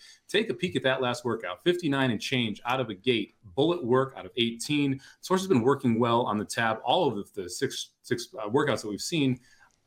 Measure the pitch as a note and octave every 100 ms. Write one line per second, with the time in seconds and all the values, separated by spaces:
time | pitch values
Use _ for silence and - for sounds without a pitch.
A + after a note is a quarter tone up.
0 | - - _ G3 A3+ - F3+ C#3 C3 C3
1 | B2 A#2 A#2+ G#2+ F2+ F2+ E3+ F3 E3 C#3
2 | C3 G#2+ - B2+ A2+ G2+ A#2 C3 A#2 G2
3 | C3 A#2 G2 _ G#2 G#2+ D#3 E3+ A#2 B2+
4 | C3 F2+ F#2 - A#2 A#2 - D3 C#3+ C3+
5 | - - - - F#3+ D3+ A#2 C3+ B2 A2+
6 | A#2+ A#2 B2 G#2 G2 - A2+ A2 A#2+ D3
7 | C3+ G2+ F#2+ G#2 F2 - C3 - - _
8 | - A#2+ - - G#2+ B2+ C#3+ A2 G#2+ G2
9 | - E3 C3+ - - _ _ _